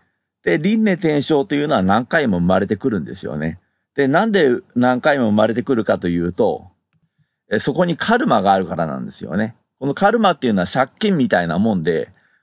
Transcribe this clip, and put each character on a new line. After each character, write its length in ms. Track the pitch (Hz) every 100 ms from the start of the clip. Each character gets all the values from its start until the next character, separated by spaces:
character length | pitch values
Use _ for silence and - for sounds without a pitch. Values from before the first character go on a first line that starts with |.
| _ _ _ _
で、 140 | 185 165
輪 220 | 165 226
廻 160 | 220 180
転 260 | 160 151
生 240 | 127 151 139
と 100 | 143
い 80 |
う 40 | 147
の 80 | 131
は 80 |
何 220 | 92 104 123
回 220 | 165 135
も 120 | 90
生 60 | 87
ま 140 | 92
れ 80 | 101
て 80 | 107
く 140 | 135
る 100 | 104
ん 60 | 67
で 80 |
す 120 | - -
よ 120 | 73
ね。 220 | 78 85 _ _ _ -
で、 120 | 139
な 180 | 151 220
ん 60 |
で 180 | 202 143 120 - -
何 240 | 123 127
回 180 | - 143
も 60 | 117
生 60 |
ま 160 | 104 110
れ 60 |
て 100 | 113
く 100 | 120 123
る 100 | 107
か 120 | 98
と 120 | 90
い 100 | 87
う 140 | 85
と、 380 | 87 107 69 90 _ _ _ _ _ _ _ -
え、 100 | 208
そ 140 | -
こ 120 | 139 180
に 100 | 165
カ 220 | - 240
ル 100 | 247
マ 140 | 117
が 100 | 98
あ 80 | 98
る 60 | 87
か 100 | 85
ら 100 | 80
な 120 | 67
ん 80 | 60
で 60 |
す 120 | -
よ 140 | - 85
ね。 180 | 110 - _ -
こ 80 | 135
の 60 |
カ 180 | 135 196
ル 80 | 233
マ 120 | 202
っ 80 | 170
て 80 | 127
い 20 |
う 40 |
の 80 | 101
は 60 | 87
借 220 | 135 135 -
金 180 | 214 180
み 120 | 120
た 120 | 98
い 60 | 85
な 100 | 82
も 180 | 113 98
ん 80 |
で、 280 | 80 80 - - _ _